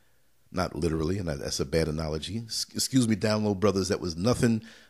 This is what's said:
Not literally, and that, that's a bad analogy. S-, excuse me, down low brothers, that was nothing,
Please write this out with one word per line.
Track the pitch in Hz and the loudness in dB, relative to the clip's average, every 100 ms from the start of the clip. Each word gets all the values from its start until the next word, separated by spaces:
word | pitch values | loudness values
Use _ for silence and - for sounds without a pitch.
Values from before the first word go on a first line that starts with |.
| _ _ _ _ _ | _ _ _ _ _
Not | 90 85 | -4 -2
literally, | - 82 80 80 101 | 0 0 0 0 -2
and | 85 | -4
that, | 69 | -4
that's | 57 - | -4 -4
a | |
bad | 69 80 78 | 0 0 0
analogy. | 78 78 78 82 110 117 | -2 -4 -4 -6 -8 -6
S-, | - - | -8 -6
excuse | 104 - 135 113 | -4 0 2 4
me, | |
down | 101 107 107 | 2 2 2
low | 107 | 2
brothers, | 95 101 95 90 | 2 2 4 2
that | 95 | 0
was | 87 82 | -2 0
nothing, | 110 120 120 110 - - - | 0 2 2 2 -4 -18 -12